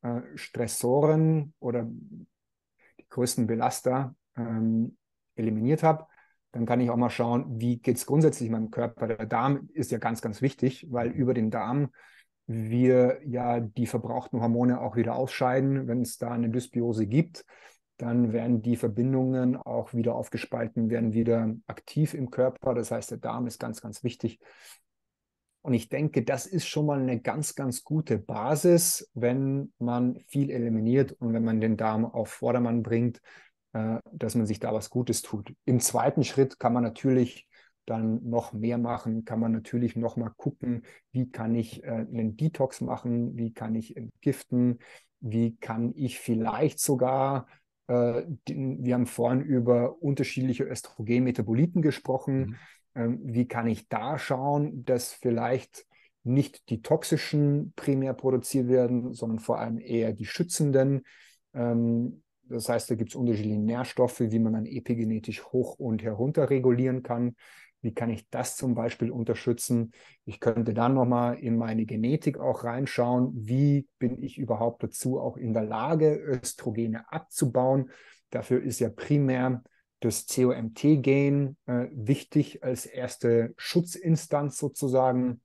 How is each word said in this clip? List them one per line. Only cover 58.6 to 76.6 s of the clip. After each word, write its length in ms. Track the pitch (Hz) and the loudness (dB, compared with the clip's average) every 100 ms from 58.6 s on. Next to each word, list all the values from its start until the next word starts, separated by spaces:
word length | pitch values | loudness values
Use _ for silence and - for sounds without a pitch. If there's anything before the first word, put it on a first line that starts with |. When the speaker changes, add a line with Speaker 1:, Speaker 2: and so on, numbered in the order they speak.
| 123 | 4
Speaker 1:
werden, 420 | 127 120 123 123 | 4 4 0 -2
sondern 280 | 120 117 113 | -6 -4 -4
vor 200 | 113 117 | -2 -2
allem 180 | 113 113 | -2 -6
eher 360 | - 117 110 | -2 0 0
die 120 | 107 107 | -2 -8
schützenden. 760 | - 175 - 147 131 131 139 - - - _ _ | -4 -4 0 2 4 4 2 -2 -20 -20 _ _
Ähm, 720 | 135 120 117 117 117 123 - _ _ | -4 0 2 2 2 0 -6 _ _
das 260 | _ 123 110 | _ -8 0
heißt, 200 | 117 - | -2 0
da 60 | 110 | -2
gibt's 200 | 110 - | -2 -2
unterschiedliche 440 | 120 107 107 104 | 0 0 0 0
Nährstoffe, 600 | 107 120 127 - 123 - | 0 0 -4 2 2 2
wie 180 | 117 113 | 0 2
man 140 | 113 | 2
dann 120 | 110 110 | 0 -4
epigenetisch 800 | 123 - 117 110 110 110 107 - | -8 -4 -2 0 -2 -4 -12 -4
hoch 260 | 127 123 | -2 -2
und 280 | - 127 110 | -4 -4 -2
herunter 480 | 110 104 127 156 139 | -2 -2 0 2 2
regulieren 540 | 139 127 123 131 127 | 4 4 4 2 0
kann. 320 | 127 120 123 123 - - - _ 117 | -4 -2 -2 -4 -20 -20 -20 _ -8
Wie 80 | |
kann 160 | 104 117 | -4 -4
ich 200 | 110 - | -4 -6
das 260 | 123 127 - | -6 -6 -4
zum 200 | 131 117 | -2 0
Beispiel 360 | 117 - 117 | -2 -2 -4
unterstützen? 800 | 120 113 110 - 120 - 120 117 - - _ | -2 -2 -2 0 -2 0 0 0 -8 -20 _
Ich 160 | - 107 | -16 -2
könnte 340 | - 117 113 | 0 2 0
dann 200 | 113 117 | 2 2
nochmal 440 | 135 123 120 120 120 | 4 4 2 2 -2
in 180 | 127 117 | -2 0
meine 280 | 117 113 110 | 0 -2 -2
Genetik 520 | 110 113 151 - 135 | -2 0 0 0 -2
auch 260 | 131 110 | -2 -2
reinschauen, 720 | 120 120 135 - 120 123 127 123 | -2 -4 -4 0 2 2 0 -2
wie 540 | 107 127 143 143 135 _ | -2 2 4 4 0 _
bin 240 | 120 127 | -2 -2
ich 140 | 135 - | -8 -8
überhaupt 460 | 113 110 117 117 | -4 0 -2 -2
dazu 360 | 110 - 127 131 | -8 -4 -2 -2
auch 160 | 123 - | -4 -6
in 180 | 127 | -2
der 120 | 113 107 | -2 -2
Lage, 500 | 110 127 165 156 151 | -4 0 4 4 2
Östrogene 960 | 147 131 - - | -2 -4 -4 -8